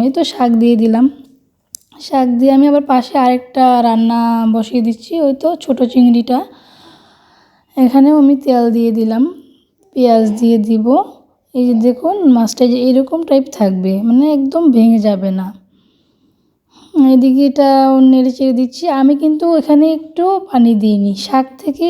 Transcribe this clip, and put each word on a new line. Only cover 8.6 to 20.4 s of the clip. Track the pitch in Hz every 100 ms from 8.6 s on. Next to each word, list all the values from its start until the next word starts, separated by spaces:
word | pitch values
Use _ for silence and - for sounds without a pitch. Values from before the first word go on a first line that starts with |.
| 240
দিয়ে | 226 233
দিলাম, | 220 220 226 302 370 - _ _ _ _ -
পেঁয়াজ | 247 226 220
দিয়ে | 214 233 226
দিব। | 214 226 226 302 403 - _ _ _ 254
এই | 247
যে |
দেখুন | 226 240 247 320 403 320
মাছটা | 233 220 - 247
যে | 247
এরকম | 254 254 269 320
টাইপ | 330 269 269
থাকবে, | - 202 190 190 196
মানে | 226 247 294
একদম | 285 269 320 330
ভেঙে | 233 226 226
যাবে | 208 196 196
না। | 190 190 - _ _ _ _ _ _ _ _ _ _ _ _ _ 330 262
এদিকে | 262 269 262 285
এটা | 277 277 269 269 262
নেড়ে | 262 262 254
চেড়ে | 254 262
দিচ্ছি। | 240 254 - 339
আমি | 269 269 285
কিন্তু | 311 302 339 330
এখানে | 302 294 320
একটু | 320 - - 359
পানি | 381